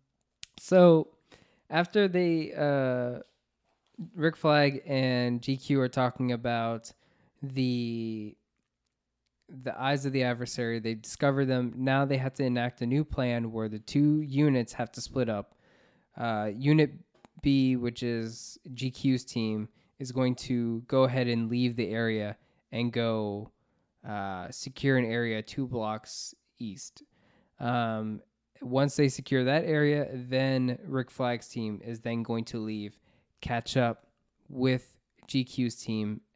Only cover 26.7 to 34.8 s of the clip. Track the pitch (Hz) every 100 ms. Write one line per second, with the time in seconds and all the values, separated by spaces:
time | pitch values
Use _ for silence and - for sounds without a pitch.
26.7 | 95 - - _ _ _ _ _ - 123
27.7 | 123 117 110 110 107 _ _ _ - 127
28.7 | 127 139 - 143 - - 131 127 151 170
29.7 | 151 147 147 135 127 123 131 135 131 127
30.7 | 123 170 135 120 - 123 120 - 120 110
31.7 | 104 110 113 117 117 113 117 117 120 110
32.7 | 107 104 - _ _ _ - - 120 -
33.7 | 135 120 113 _ _ _ _ - 135 131
34.7 | 127